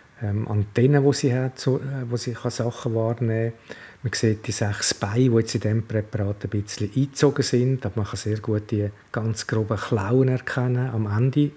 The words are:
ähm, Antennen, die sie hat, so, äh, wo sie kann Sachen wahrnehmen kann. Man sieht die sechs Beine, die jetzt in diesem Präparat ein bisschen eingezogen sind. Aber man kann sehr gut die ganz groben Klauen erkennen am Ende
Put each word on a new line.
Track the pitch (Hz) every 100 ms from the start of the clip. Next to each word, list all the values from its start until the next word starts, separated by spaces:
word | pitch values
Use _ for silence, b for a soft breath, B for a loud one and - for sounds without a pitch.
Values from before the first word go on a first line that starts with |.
| B -
ähm, | 107 104 -
Antennen, | 104 101 - 131 143 139
die |
sie | 131 143 127
hat, | 131 -
so, | - 131
äh, | 135 135 120
wo | 120
sie | -
kann | 113 123
Sachen | - 120 - 123 113
wahrnehmen | 113 117 113 113 113
kann. | 117 B B B B
Man | 123
sieht | - 113 107 -
die |
sechs | - 107 101 -
Beine, | - 101 113 131
die | 113
jetzt | 113 110
in |
diesem | 104 110 110
Präparat | 110 104 104 98 101
ein | 101
bisschen | 104 101 - 104 131
eingezogen | 139 - 143 135
sind. | 120 123 123 135 98
Aber | 110
man | 101
kann | 98
sehr | 104 107
gut | 107 107 107
die | 107 104 b b
ganz | 120 110 110 -
groben | 110 104 107
Klauen | - 110 98 127 131
erkennen | 127 - - 123 123 131
am | 113 107
Ende | 107 131 139 147